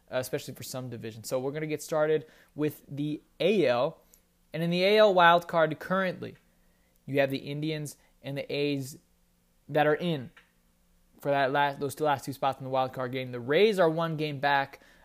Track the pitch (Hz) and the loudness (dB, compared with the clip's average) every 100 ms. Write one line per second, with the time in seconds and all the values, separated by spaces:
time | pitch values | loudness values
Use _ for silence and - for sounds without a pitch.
0 | - 127 127 147 - 123 127 131 127 117 | -8 -6 -4 -6 -8 -14 -10 -10 -10 -10
1 | 113 113 110 131 131 147 156 151 - 156 | -12 -12 -6 -4 -4 -4 -6 -6 -4 0
2 | 151 156 147 - _ - 151 - - 139 | 2 0 -2 -18 _ -4 -4 -4 -10 -6
3 | 151 151 _ - 165 214 139 120 143 - | -6 -6 _ -2 2 4 4 2 0 -4
4 | _ _ _ _ _ 160 170 175 185 214 | _ _ _ _ _ -4 -2 2 4 6
5 | 214 180 170 175 170 170 156 151 - 185 | 6 8 8 8 4 0 0 0 -4 -2
6 | 185 131 117 - _ _ _ _ _ _ | -2 -6 -12 -16 _ _ _ _ _ _
7 | - 135 139 135 131 147 156 151 147 - | -4 0 0 -2 -6 -6 -6 -6 -10 -14
8 | _ _ 131 139 - 143 147 139 135 156 | _ _ -12 -10 -6 -2 0 -2 -6 -12
9 | _ _ _ _ _ _ - 147 147 151 | _ _ _ _ _ _ -4 0 2 2
10 | 175 156 120 - _ _ _ _ _ _ | 0 -4 -6 -16 _ _ _ _ _ _
11 | _ _ 143 139 131 143 143 139 139 - | _ _ -2 2 2 2 0 -2 -6 -2
12 | 151 135 - 135 139 131 131 131 131 131 | -2 -2 -4 -4 -4 -4 -4 -2 -2 -4
13 | 127 131 127 123 120 156 214 190 170 160 | -6 -6 -8 -8 0 4 4 4 2 2
14 | 165 156 151 139 147 139 135 - _ _ | -2 -4 -4 -2 2 2 0 -8 _ _